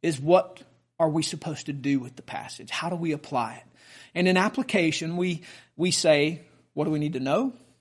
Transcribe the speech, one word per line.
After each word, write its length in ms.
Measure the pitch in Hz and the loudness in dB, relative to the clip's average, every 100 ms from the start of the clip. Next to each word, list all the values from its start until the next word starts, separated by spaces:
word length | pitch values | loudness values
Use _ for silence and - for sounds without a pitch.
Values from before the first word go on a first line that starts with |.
is, 160 | 165 143 | -2 -2
what 440 | 143 175 - - - _ _ _ | 6 6 6 -8 -20 _ _ _
are 120 | 160 | 0
we 120 | 156 | 2
supposed 440 | 156 156 - 151 - | -2 -4 -8 -8 -8
to 80 | |
do 260 | 143 135 139 | -6 0 0
with 160 | 117 - | -2 -16
the 60 | |
passage? 480 | - - - - - | -12 -12 -12 -16 -10
How 180 | - 170 | -6 -6
do 80 | 175 | -4
we 160 | 165 | -4
apply 440 | 147 - 135 113 113 | -4 -4 -4 -4 -8
it? 80 | - _ - - - | -20 _ -20 -20 -12
And 120 | 175 180 | 0 4
in 120 | 185 | 4
application, 800 | 202 - 247 208 165 151 165 175 | 2 0 -2 2 2 0 -4 -2
we, 240 | 180 165 - - - - | -2 -4 -10 -20 -20 -2
we 140 | 180 | 0
say, 520 | - 165 147 151 165 - _ _ | 2 4 4 4 -2 -14 _ _
what 120 | - | -4
do 60 | 151 | -2
we 100 | 156 | 0
need 140 | 147 | -2
to 60 | 131 | -2
know? 320 | 131 160 269 - _ _ | 0 0 0 -4 _ _